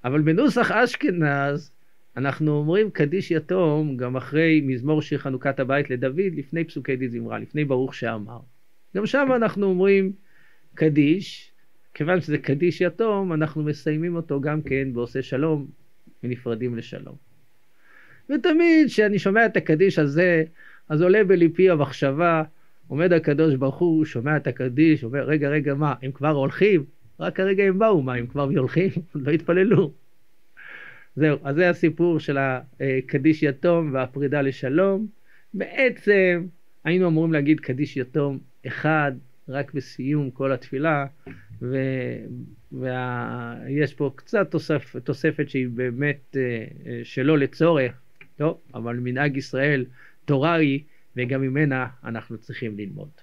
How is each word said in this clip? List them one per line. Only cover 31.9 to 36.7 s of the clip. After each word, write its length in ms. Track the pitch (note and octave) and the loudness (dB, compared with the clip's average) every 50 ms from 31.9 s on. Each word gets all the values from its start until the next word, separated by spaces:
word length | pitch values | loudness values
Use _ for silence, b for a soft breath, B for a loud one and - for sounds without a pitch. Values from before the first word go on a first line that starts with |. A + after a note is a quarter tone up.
| D#3 - E3+ F3 E3 D3 | 2 2 0 2 2 0
של 180 | - - C#3+ | -2 -2 -2
הקדיש 1080 | C#3 C3+ C3+ C3 B2+ - - - - C#3 C#3 C3 C3 C3 - - C#3 C3 D#3 D#3 D3+ D#3+ | 0 0 0 -2 -4 -6 -14 -10 -6 -2 -2 -2 -2 -2 -2 -4 2 2 2 2 4 0
יתום 500 | C#3+ C3 - - F3 E3+ E3+ E3 D3+ C3 | -2 -2 0 2 2 2 2 0 0 -2
והפרידה 480 | C3+ B2+ B2 - C#3 C#3+ C#3 D3 D3 | -2 -4 -4 -4 -4 -4 -2 0 0
לשלום. 680 | C#3 C3+ C3 - - B2+ C#3 E3 F#3+ G3 G3 G3 A3 G#3 - b b b b b b b - | 0 -2 -2 -4 -4 -2 2 2 2 2 0 -2 -4 -6 -10 b b b b b b b -8
בעצם 920 | F#3+ F#3+ - - - C4+ B3 - - - G3+ G#3 G3 F#3+ F#3 F3 F3 F3 F3+ - - - - | -8 -8 -6 0 0 0 0 0 0 2 4 4 6 6 4 2 0 -2 -6 -12 -18 -20 -20